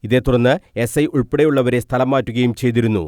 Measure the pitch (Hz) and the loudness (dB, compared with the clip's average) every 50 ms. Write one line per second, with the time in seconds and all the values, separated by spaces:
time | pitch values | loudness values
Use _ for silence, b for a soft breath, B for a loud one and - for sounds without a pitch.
0 | - 101 120 127 127 139 123 120 120 123 139 190 b b b 117 120 117 - 151 | -2 0 0 0 2 2 2 2 4 2 0 0 b b b -4 -4 -2 0 -2
1 | 151 - - 143 120 - - 143 151 156 147 135 127 123 123 123 117 _ 127 123 | -2 0 0 -2 -2 0 0 2 2 2 2 2 0 2 0 -2 -2 _ -2 -2
2 | 127 127 139 135 123 - 113 120 123 120 117 - - 123 117 117 117 113 107 98 | 0 0 0 -2 -2 -2 -2 0 0 0 -2 0 -2 0 0 0 0 0 0 -2
3 | 82 | -4